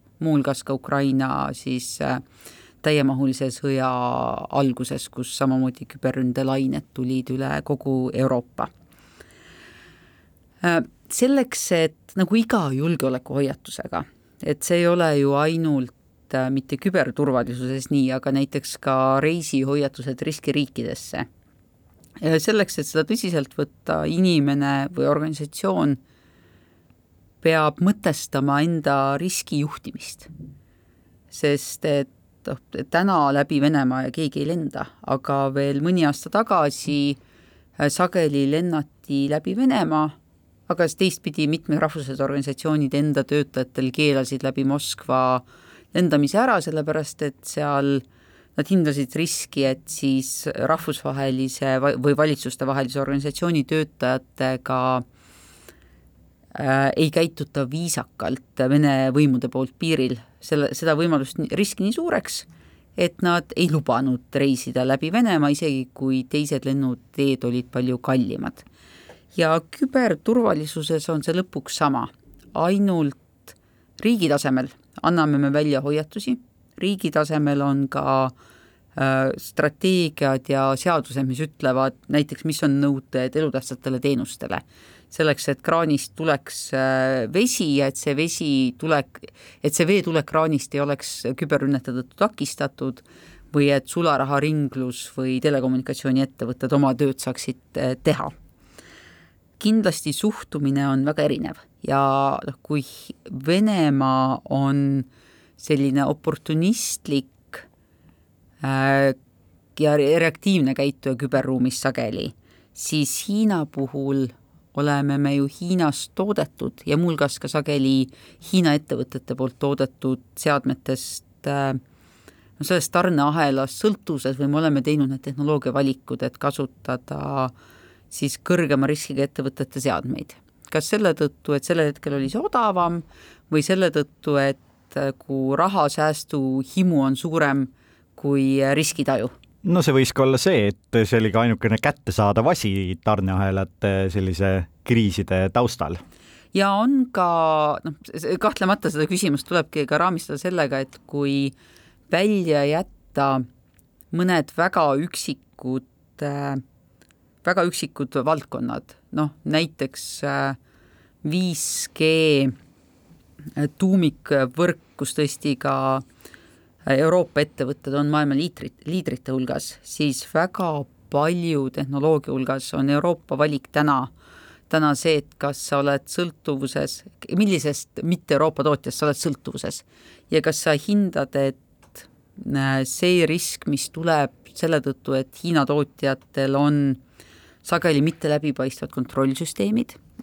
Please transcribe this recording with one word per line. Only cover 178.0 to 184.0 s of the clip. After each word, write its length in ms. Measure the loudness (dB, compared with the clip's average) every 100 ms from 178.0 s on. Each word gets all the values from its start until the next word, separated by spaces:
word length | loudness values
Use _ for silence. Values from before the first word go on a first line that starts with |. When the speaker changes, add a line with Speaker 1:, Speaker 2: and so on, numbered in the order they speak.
Speaker 1:
mitte 320 | -4 -4 0 2
Euroopa 280 | 2 2
tootjast 360 | 0 0 -2 -2
sa 80 | -2
oled 120 | 0
sõltuvuses 640 | -2 -4 -8 -8 -8 -10 -14 _ -20 -20 _
ja 120 | 0
kas 160 | 0 0
sa 120 | 0 0
hindad, 600 | 2 2 2 0 -2 0
et, 720 | 0 -2 _ _ _ -20 -20 _ _ -14 -6
äh, 320 | -2 0 0
see 400 | -2 0 2 4 4
risk, 400 | 0 -4 -6 -4
mis 200 | -4 -4
tuleb 640 | -4